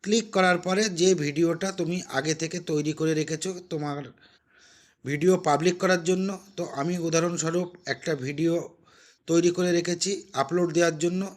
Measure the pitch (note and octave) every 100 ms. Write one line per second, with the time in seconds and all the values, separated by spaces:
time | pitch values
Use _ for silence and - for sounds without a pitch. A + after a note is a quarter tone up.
0 | G3 A3+ G#3+ F#3+ F#3 F3 F3+ F#3+ G#3+ E3+
1 | F3+ F3 D3 C#3+ E3+ E3 G3 F#3 E3 F3+
2 | - C3+ D3+ D#3 D#3+ F3 E3+ D3+ D3+ D3+
3 | D#3+ D#3 D3+ D#3+ F#3+ F3+ - D#3 D3 C#3+
4 | C3+ - _ _ _ _ _ _ _ _
5 | B2+ D3 F3 F3+ D#3+ C#3+ F3 F3 F#3+ F3+
6 | E3 F#3 F#3+ F#3+ - - E3+ - D#3 F3+
7 | E3 E3 E3+ F3 D#3+ F3 F3 - - C3+
8 | E3+ D3 C3 D3 E3 E3+ C3+ _ _ _
9 | - _ - E3 F3 F3 F3+ E3+ E3+ F3
10 | F#3+ G3 - - C#3 F3 E3+ D#3+ E3+ D#3
11 | E3+ F#3 G3